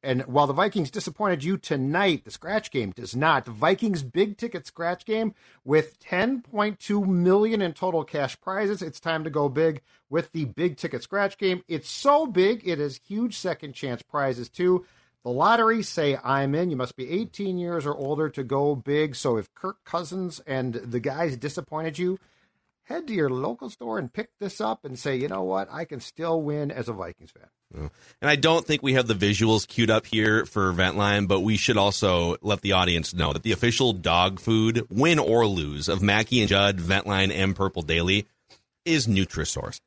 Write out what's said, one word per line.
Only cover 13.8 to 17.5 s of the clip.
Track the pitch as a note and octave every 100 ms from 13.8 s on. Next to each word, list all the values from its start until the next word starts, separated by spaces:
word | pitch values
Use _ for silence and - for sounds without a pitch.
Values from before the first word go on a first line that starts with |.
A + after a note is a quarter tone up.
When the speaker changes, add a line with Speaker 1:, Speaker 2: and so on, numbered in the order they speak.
| C#3 A#2+
Speaker 1:
prizes | - D3 C#3 A#2+ A#2+
too. | - F3+ F#3 F3+ _ _ _
The | B2
lottery | B2 F3+ A#3 A3 A3+
say, | G3+ - D3 C3+
"I'm | B2 C3+ C#3
in." | D3 F3+
You | C3+
must | B2 -
be | B2+
eighteen | F3 A3+ - G3+